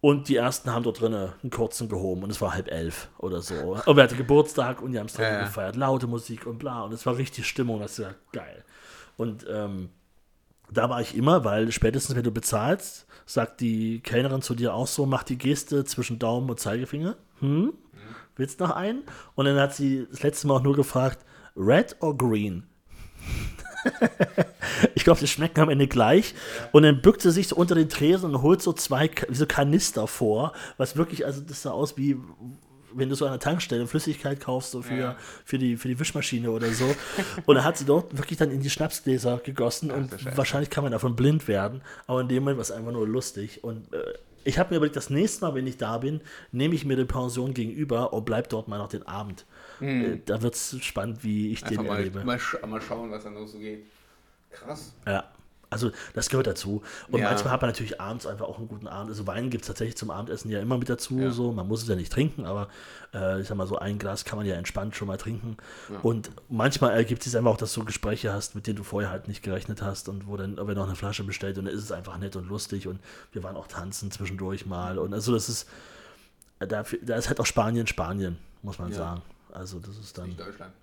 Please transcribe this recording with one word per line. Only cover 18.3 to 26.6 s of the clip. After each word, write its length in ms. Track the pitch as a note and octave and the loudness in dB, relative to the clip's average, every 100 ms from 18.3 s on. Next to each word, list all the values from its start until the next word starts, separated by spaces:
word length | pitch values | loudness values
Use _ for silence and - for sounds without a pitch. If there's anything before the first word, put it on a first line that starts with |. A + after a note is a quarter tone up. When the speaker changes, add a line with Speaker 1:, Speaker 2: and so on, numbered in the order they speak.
| - | -6
Speaker 1:
Willst 240 | C3 - | -6 -2
noch 100 | F3+ | -2
einen?“ 320 | - F#3+ B3 C#4+ - - | 0 -2 -4 -8 -18 -12
Und 120 | - C#3 | 0 4
dann 120 | C#3 | 6
hat 160 | C#3 | 4
sie 320 | C#3 C#3 C3+ A#2+ | 2 0 0 -2
das 120 | A#2+ | 0
letzte 240 | C#3+ D3 D3 | 0 0 4
Mal 80 | C3+ | 4
auch 60 | |
nur 140 | C3 C#3 | 6 4
gefragt, 480 | C3+ C3 C3 - - - - - | 4 4 2 0 -14 -20 -18 0
„Red 400 | F#2+ D3 - - | 6 6 6 0
or 140 | D#3+ C#3+ | -2 2
green?“ 460 | B2+ G#2+ G#2 F2+ - _ _ - - - - - - - - - | 4 4 0 -4 -10 _ _ -18 -18 -14 -6 -4 -4 -8 -12 -4
<laughs> 20 | - - A#3 - F3 - - - - - - | -4 2 0 2 0 2 0 0 -6 4 4
Ich 100 | - | 6
glaub, 140 | - E3 | 6 6
sie 80 | C#3+ | 6
schmecken 320 | - D#3+ - | 2 0 6
am 80 | D#3 | 6
Ende 160 | C#3 C#3 | 6 4
gleich. 480 | B2+ A2 E3 A3 - - | 6 8 8 6 -6 -10
Speaker 2:
Ja. 100 | - | -10